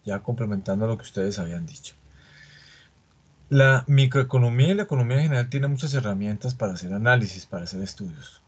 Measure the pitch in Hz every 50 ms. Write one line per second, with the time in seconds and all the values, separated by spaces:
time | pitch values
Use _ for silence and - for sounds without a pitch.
0 | _ 104 98 101 - - 120 - 117 104 104 95 95 98 98 101 110 113 113 -
1 | - - _ 98 95 101 98 98 87 85 85 85 82 78 - - - - _ _
2 | _ _ _ - _ _ _ - - - - - - - - _ _ _ _ _
3 | _ _ _ _ _ _ _ _ _ - 143 139 135 135 135 131 - - 143 135
4 | 135 131 131 139 127 127 - 127 120 120 117 123 139 170 196 202 202 - 151 131
5 | 123 117 127 135 156 156 139 123 120 120 139 143 139 143 143 131 - 147 139 135
6 | 107 107 98 95 101 104 107 101 - 127 123 - 113 98 92 85 90 90 95 104
7 | 113 123 127 123 107 95 90 92 - _ - 87 85 82 95 92 98 95 - -
8 | 101 90 80 73 - - _ _ _